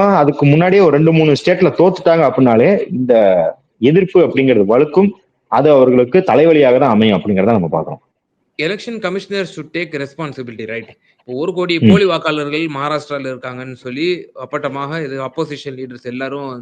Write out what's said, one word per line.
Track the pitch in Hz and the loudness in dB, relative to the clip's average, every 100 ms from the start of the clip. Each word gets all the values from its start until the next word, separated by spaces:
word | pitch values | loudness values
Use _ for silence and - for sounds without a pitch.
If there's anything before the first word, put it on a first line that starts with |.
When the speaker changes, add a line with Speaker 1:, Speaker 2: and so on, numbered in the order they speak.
| 202 190 | 4 2
Speaker 1:
அதுக்கு | 143 139 143 | 2 2 2
முன்னாடியே | 151 180 196 | 4 4 4
ஒரு | 180 | 4
ரெண்டு | 143 160 | 4 2
மூணு | 160 156 139 | 2 2 2
ஸ்டேட்ல | - 180 180 | 0 2 2
தோத்துட்டாங்க | - 175 185 175 165 | 2 2 2 2 2
அப்படின்னாலே | 143 123 131 113 143 196 - | 2 2 2 4 4 2 -2
இந்த | 123 127 113 101 90 80 - _ _ | -4 0 4 4 2 0 -4 _ _
எதிர்ப்பு | 117 165 190 185 | 2 2 2 2
அப்படிங்கிறது | 143 135 135 113 98 | 2 2 2 2 2
வலுக்கும், | 117 151 - 202 - _ _ _ | 2 2 2 0 -2 _ _ _
அது | 113 147 | 0 4
அவர்களுக்கு | 139 127 127 123 185 | 4 4 4 2 0
தலைவலியாக | 180 117 165 156 131 123 | 2 2 4 4 4 4
தான் | 139 | 2
அமையும் | 107 110 95 | 2 2 0
அப்படிங்கிறத | 101 95 95 | -2 -2 0
நம்ம | 113 85 | 0 -2
பாக்குறோம். | 80 78 76 _ _ _ _ _ - | -4 -6 -12 _ _ _ _ _ -10
Speaker 2:
Election | 151 208 240 226 | -8 -8 -10 -10
commissioner | 180 190 190 196 180 | -8 -8 -8 -8 -8
should | - 151 | -10 -12
take | 165 170 | -10 -8
responsibility, | 151 139 - 156 131 120 113 110 | -8 -10 -10 -12 -12 -14 -14 -12
right? | 113 113 _ _ _ | -12 -14 _ _ _
இப்போ | - | -14
ஒரு | 127 170 | -8 -6
கோடி | 175 175 170 | -6 -4 2
Speaker 1:
ம். | 214 | 4
Speaker 2:
போலி | 190 196 | 6 4
வாக்காளர்கள் | 160 160 151 147 151 165 | 0 -2 -4 -4 -6 -6
மகாராஷ்டிரால | 143 143 151 143 143 131 | -6 -6 -6 -8 -10 -8
இருக்காங்கன்னு | 127 127 123 131 | -10 -12 -14 -14
சொல்லி | 127 127 127 170 175 - - | -16 -12 -8 -6 -6 -10 -18
அப்பட்டமாக | 127 151 143 139 139 160 | -12 -8 -8 -8 -8 -8
இது | 147 135 | -8 -8
ஆப்போசிஷன் | 131 147 156 143 143 131 | -8 -8 -8 -10 -14 -14
லீடர்ஸ் | 131 123 | -14 -14
எல்லாரும் | 123 123 135 143 139 123 | -12 -10 -8 -8 -10 -12